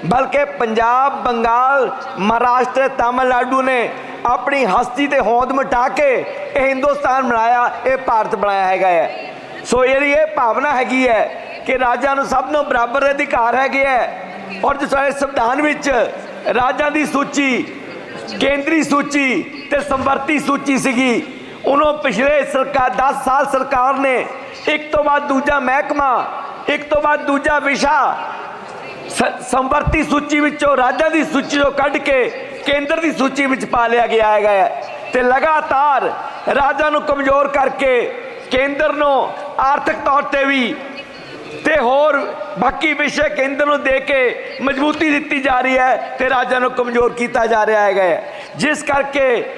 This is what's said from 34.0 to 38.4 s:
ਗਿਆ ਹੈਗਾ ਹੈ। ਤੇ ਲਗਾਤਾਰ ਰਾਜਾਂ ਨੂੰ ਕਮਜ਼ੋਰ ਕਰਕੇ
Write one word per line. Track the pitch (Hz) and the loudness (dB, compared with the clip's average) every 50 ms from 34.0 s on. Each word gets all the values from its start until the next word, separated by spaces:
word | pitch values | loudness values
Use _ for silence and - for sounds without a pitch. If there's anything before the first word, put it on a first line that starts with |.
| 233 | 2
ਗਿਆ | 214 214 220 214 214 | 2 2 2 4 4
ਹੈਗਾ | 214 208 202 208 | 4 4 4 4
ਹੈ। | 202 196 185 - - - - - - - - - | 4 4 2 2 0 -4 -8 -10 -10 -12 -10 -4
ਤੇ | - 254 | -2 0
ਲਗਾਤਾਰ | 254 247 254 269 254 320 311 302 - 302 302 269 285 294 277 247 196 165 - - - - - - - - 208 | 2 4 4 4 4 2 2 2 0 0 2 2 4 4 2 2 0 -2 -4 -6 -10 -10 -12 -6 -2 0 2
ਰਾਜਾਂ | 262 285 277 285 302 302 302 | 2 2 2 2 2 0 0
ਨੂੰ | 302 294 | 0 0
ਕਮਜ਼ੋਰ | 294 294 285 277 277 269 277 277 285 285 | 0 0 -2 0 2 2 4 2 2 2
ਕਰਕੇ | 285 285 269 269 269 - 277 262 254 240 196 - - - - - - - | 2 0 0 0 0 0 0 2 2 2 0 -2 -6 -10 -12 -14 -14 -14